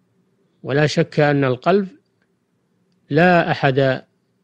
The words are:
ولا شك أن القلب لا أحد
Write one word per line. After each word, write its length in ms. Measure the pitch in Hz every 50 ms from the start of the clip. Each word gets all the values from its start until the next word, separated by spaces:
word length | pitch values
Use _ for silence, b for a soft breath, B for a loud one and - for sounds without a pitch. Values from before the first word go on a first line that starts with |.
| _ _ _ _ _ _ _ _ _ _ _ _
ولا 240 | - 127 131 147 151
شك 340 | 143 - 170 160 - - 156
أن 240 | 147 147 143 139 139
القلب 440 | 131 127 120 - 170 185 208 196 185 - _ _ _ _ _ _ _ _ _ _ _ _ _ _ _ _ _ _ _ _ _ _ -
لا 400 | 143 156 175 180 175 170 165 170
أحد 540 | 147 - - 139 127 139 135 131 131 - - _ _ _ _ _ _ _